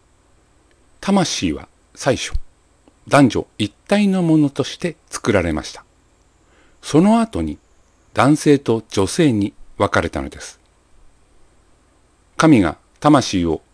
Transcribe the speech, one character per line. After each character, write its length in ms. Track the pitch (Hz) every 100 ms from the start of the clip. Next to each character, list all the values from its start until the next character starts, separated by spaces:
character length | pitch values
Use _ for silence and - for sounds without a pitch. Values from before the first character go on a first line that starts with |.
| _ _ _ _ _ _ _ _ _ _
魂 500 | - 196 165 - 90
は 160 | 69 - _ _
最 220 | - 143 107
初、 160 | - - - _ _ _ _ _ -
男 200 | 131 135
女 180 | 87 - -
一 140 | 104 _ -
体 220 | 202 202
の 160 | 190
も 120 | 170 156
の 140 | 143
と 140 | -
し 120 | 131 -
て 200 | 175 - _
作 200 | - -
ら 120 | 101
れ 100 | 85
ま 100 | 78
し 100 | -
た。 120 | - - _ _ _ _ _ _ _ _ _
そ 180 | - 151
の 200 | 202 233
後 200 | 220 85
に 160 | 80 71 _ _ _ _ _
男 220 | - 127 151
性 220 | 156 139
と 240 | - 113 -
女 180 | - 95
性 240 | - 156
に 240 | 107 104 - - -
分 140 | 101
か 60 | 95
れ 100 | 82
た 120 | 71
の 60 | 67
で 120 | -
す。 180 | - - _ _ _ _ - _ _ _ _ _ _ _ _ _ _ _ _ -
神 260 | 160 127
が 160 | 82 - _ _
魂 460 | 147 147 - 95
を 180 | 85 76 _